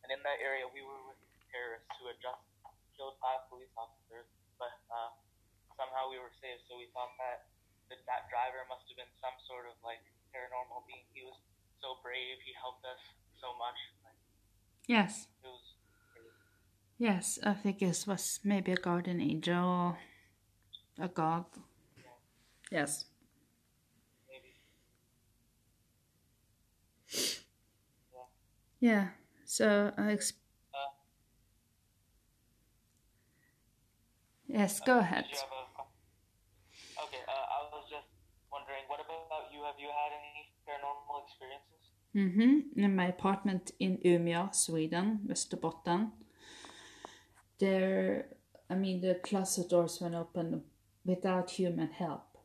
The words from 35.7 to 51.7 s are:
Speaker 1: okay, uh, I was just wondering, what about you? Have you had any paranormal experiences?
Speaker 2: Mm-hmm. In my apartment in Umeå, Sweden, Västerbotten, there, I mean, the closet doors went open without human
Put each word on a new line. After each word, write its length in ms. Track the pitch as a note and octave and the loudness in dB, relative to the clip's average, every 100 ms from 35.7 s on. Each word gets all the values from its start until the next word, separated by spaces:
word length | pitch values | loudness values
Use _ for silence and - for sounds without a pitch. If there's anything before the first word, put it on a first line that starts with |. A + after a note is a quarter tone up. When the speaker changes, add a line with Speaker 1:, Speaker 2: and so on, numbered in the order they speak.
| - C3+ _ _ _ _ _ _ _ _ - - - | -14 -16 _ _ _ _ _ _ _ _ -20 -16 -10
Speaker 1:
okay, 180 | D3+ B2+ - | -10 -8 -6
uh, 40 | |
I 440 | C3+ C3 C#3+ D3 D3+ | -4 -2 -4 -4 -12
was 100 | C#3+ | -12
just 180 | D3 - - _ _ _ | -14 -16 -20 _ _ _
wondering, 320 | C#3+ C#3 C3+ C3+ | -12 -8 -10 -8
what 120 | C#3+ | -10
about 520 | D3+ E3 E3 D#3 D3 | -8 -12 -8 -8 -8
you? 120 | D3 | -10
Have 160 | D3 C#3+ | -10 -8
you 80 | C#3+ | -6
had 240 | D3 D3 | -4 -4
any 400 | D3 D3 D3 D3+ _ - | -6 -14 -18 -20 _ -12
paranormal 560 | C#3+ C#3+ C#3+ C#3 C#3+ C#3+ | -6 -6 -6 -6 -10 -10
experiences? 560 | - C3 C#3 - _ _ _ _ G#3 | -16 -14 -14 -18 _ _ _ _ 0
Speaker 2:
Mm-hmm. 640 | G3 F#3 A#3 D4 - - | 2 6 8 8 4 2
In 160 | G3+ F#3+ | 4 4
my 120 | F3+ | 2
apartment 640 | F3+ F#3+ G3 G3+ F#3 - - | 0 0 2 0 -2 -4 -2
in 180 | F#3+ F#3 F3+ | 0 4 6
Umeå, 480 | E3+ E3+ E3+ F#3+ | 6 4 0 0
Sweden, 680 | - - E3 D#3+ E3+ G3 G#3+ G3+ | 0 0 0 0 2 0 0 -2
Västerbotten, 840 | F3+ - F3 D#3+ D#3+ - F3 A3 - - _ - - - - - - - - _ - _ _ | -4 -4 -2 -4 -4 0 2 0 -4 -20 _ -20 -20 -18 -20 -20 -18 -18 -18 _ -20 _ _
there, 640 | G3 F#3+ F#3+ F#3+ F#3+ G3+ - - _ - _ | 4 4 4 2 2 0 -4 -14 _ -20 _
I 60 | F#3 | 0
mean, 260 | F#3+ F#3 | 0 2
the 140 | F#3 F3+ | 2 2
closet 540 | - G3+ F#3 - F3 | 2 0 2 0 4
doors 300 | F3 E3+ - | 4 4 0
went 120 | F3 E3+ | -4 -4
open 480 | E3 F#3 E3 D#3+ - _ _ _ - | -4 -4 -2 -4 -6 _ _ _ 0
without 440 | F3+ F#3+ F#3 F3+ | 0 2 0 0
human 380 | - F3+ | 0 0